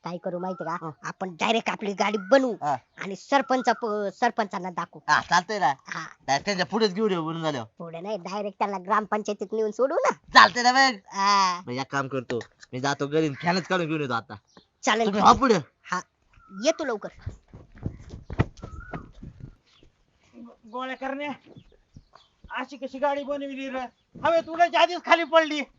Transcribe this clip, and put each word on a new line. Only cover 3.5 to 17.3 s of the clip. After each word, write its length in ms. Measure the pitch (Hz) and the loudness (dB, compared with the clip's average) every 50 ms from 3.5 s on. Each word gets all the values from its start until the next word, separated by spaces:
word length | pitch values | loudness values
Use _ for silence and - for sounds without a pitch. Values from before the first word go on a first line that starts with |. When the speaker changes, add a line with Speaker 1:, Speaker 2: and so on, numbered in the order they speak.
| 262 254 247 - | -2 0 2 0
Speaker 1:
प-, 380 | 226 226 - 220 208 208 208 196 180 - | 0 0 -2 -4 -4 -2 -4 -4 -2 0
सरपंचांना 500 | 247 233 - - 214 196 - 190 175 185 | 0 0 0 0 -4 -4 -4 -8 -8 -6
दाखवू. 300 | 175 - 170 - - 160 _ | -6 -6 -8 -8 -12 -14 _
Speaker 2:
हा, 140 | - 151 131 | 4 4 4
चालतंय 380 | - - 170 175 180 175 214 202 | 4 4 2 2 2 2 -2 0
ना. 80 | 180 | 2
Speaker 1:
हा. 380 | 156 135 - _ - - 175 160 156 - _ _ | 0 0 0 _ -12 -12 -10 -12 -12 -16 _ _
Speaker 2:
डायरेक्ट 180 | - 135 143 143 | 0 0 0 0
त्यांच्या 200 | 202 202 180 180 | -2 -2 -2 -2
पुढेच 280 | - 180 220 220 208 175 | -2 0 0 2 2 2
घेऊन 180 | 190 220 214 | 0 0 0
येऊ 140 | 190 170 160 | 0 0 -2
बनून 160 | 160 165 165 | -4 -4 -2
झाल्यावर. 260 | 165 156 147 127 110 110 _ | -2 -2 -2 -2 -8 -10 _
Speaker 1:
पुढे 220 | _ 180 170 160 165 | _ -14 -12 -12 -10
नाही, 180 | 170 202 220 | -8 -8 -8
डायरेक्ट 420 | 196 170 175 185 214 202 208 196 _ | -8 -8 -8 -8 -6 -6 -8 -2 _
त्यांना 180 | 220 202 202 | -2 -2 -2
ग्रामपंचायतीत 720 | 185 175 185 214 208 214 196 - 214 208 - 208 - 208 190 | -6 -2 0 0 0 0 0 -2 -2 -2 -4 -6 -6 -6 -6
नेऊन 200 | - 220 220 214 | -2 -2 -2 -2
सोडू 240 | 214 - 247 269 320 | 0 0 0 0 2
ना. 160 | 427 523 - - - _ - - | 0 0 0 -2 -2 _ 6 8
Speaker 2:
चालतंय 300 | 254 220 214 - 240 233 | 8 8 10 6 2 2
ना 80 | 247 | 4
मग. 260 | 247 269 269 262 233 190 _ - | 6 6 4 4 2 -2 _ -10
Speaker 1:
हा. 500 | 196 196 196 202 202 196 196 185 180 175 185 | -4 0 2 4 4 4 4 2 0 -4 -6
Speaker 2:
मग 60 | 139 123 | -8 -6
एक 180 | 127 135 _ | -6 -6 _
काम 160 | - 139 135 | -4 -4 -4
करतो, 320 | 131 135 135 120 _ - 117 - - _ _ - _ - | -2 -4 -6 -4 _ -6 -6 -6 -8 _ _ -20 _ -10
मी 60 | 127 | -4
जातो 280 | 127 143 143 - 147 | -2 -2 -2 -2 -4
घरी 200 | 139 143 160 160 | 0 0 0 0
आणि 80 | 151 139 | 0 -2
फॅनच 320 | - 151 175 170 190 151 | -2 -2 0 0 0 0
काढून 200 | - 185 185 170 | -2 -2 -2 0
घेऊन 140 | 151 160 151 | -2 -2 -4
येतो 120 | 147 127 120 | -2 -2 -4
आता. 220 | 113 110 _ 107 101 _ _ _ - _ _ _ _ - | -4 -4 _ -18 -20 _ _ _ -20 _ _ _ _ 0
Speaker 1:
चालेल. 220 | 262 214 220 233 | 0 2 2 2
Speaker 2:
तुम्ही 160 | 220 190 214 | 0 2 6
व्हा 120 | 185 208 240 | 6 6 6
पुढे. 240 | 208 254 262 220 175 131 - _ _ _ | 8 6 4 4 2 2 -6 _ _ _
Speaker 1:
हा, 160 | - 180 185 - _ _ _ _ _ _ - _ _ 196 190 220 | -6 -6 -6 -6 _ _ _ _ _ _ -20 _ _ -14 -2 0
येतो 200 | 294 320 - 320 | 0 0 0 -2
लवकर. 240 | 269 233 202 - 170 - - - - | -4 -4 -6 -8 -12 -14 -12 -16 -16